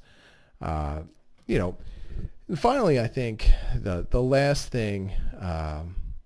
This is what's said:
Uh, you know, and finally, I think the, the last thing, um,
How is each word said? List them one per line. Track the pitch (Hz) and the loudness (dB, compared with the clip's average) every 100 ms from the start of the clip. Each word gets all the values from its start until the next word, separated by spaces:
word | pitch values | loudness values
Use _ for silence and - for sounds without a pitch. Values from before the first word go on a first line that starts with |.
| - - - - - - | -16 -20 -20 -20 -20 -10
Uh, | - 78 73 76 78 - - - - | -6 -2 -2 -6 -10 -18 -20 -14 -2
you | 185 | 0
know, | 90 - - - - - - - - | 0 -4 -12 -12 -8 -6 -8 -10 -8
and | 175 | 0
finally, | 233 277 208 131 | 2 2 4 4
I | 113 | 2
think | - 120 110 - - - | -2 -4 2 6 6 6
the, | 127 101 87 85 | 0 0 -2 0
the | 123 | 2
last | 127 135 143 139 - | 4 4 4 0 -2
thing, | 127 107 101 95 - - - | -2 -2 -2 -2 -2 -2 -2
um, | 92 80 78 76 82 92 - - | -4 -4 -4 -6 -8 -8 -8 -8